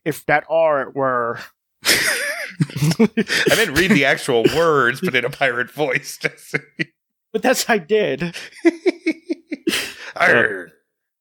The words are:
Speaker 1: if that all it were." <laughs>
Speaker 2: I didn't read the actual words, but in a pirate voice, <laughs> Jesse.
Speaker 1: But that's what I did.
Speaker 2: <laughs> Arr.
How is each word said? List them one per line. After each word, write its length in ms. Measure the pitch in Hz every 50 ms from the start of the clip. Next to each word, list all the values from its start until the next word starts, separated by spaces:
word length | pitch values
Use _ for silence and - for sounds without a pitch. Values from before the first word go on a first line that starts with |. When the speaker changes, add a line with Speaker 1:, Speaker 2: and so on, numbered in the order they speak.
| -
Speaker 1:
if 200 | 160 139 - -
that 180 | - 147 151 - -
all 300 | 160 165 165 156 147 139
it 140 | 127 - -
were." 460 | 139 135 131 127 123 117 117 117 117 -
<laughs> 40 | - _ _ _ _ _ _ - - - 123 - 622 571 494 554 587 622 679 605 - - -
Speaker 2:
I 960 | 147 - - 131 147 160 - - 226 - - 226 190 - - - - - -
didn't 200 | - 226 175 131
read 160 | 156 185 180
the 160 | - 143 135
actual 360 | 139 151 - - - 123 117 113 - 123
words, 440 | 156 170 165 151 143 123 117 123 135
but 120 | 185 180 131
in 120 | 123 117
a 40 | 135
pirate 400 | - - 143 131 120 123 123 -
voice, 460 | - 143 151 135 131 147 - - - -
<laughs> 40 |
Jesse. 360 | - 151 - - - - - 147 - _ _ - 156 _ _ _ _ _ _ _ _ _
Speaker 1:
But 100 | - 214
that's 260 | - 262 254 - - -
what 60 | 233
I 40 | 208
did. 560 | 156 151 214 214 196 147 135 143 175 170 - - - - - - -
Speaker 2:
<laughs> 1500 | 339 339 - - 370 - - - 339 - - _ - 320 - _ - 320 - - 320 - - - - - - - - -
Arr. 540 | - 170 180 156 120 110 107 101 90 87 82 _ _ _ _ _ _ _ _ _ _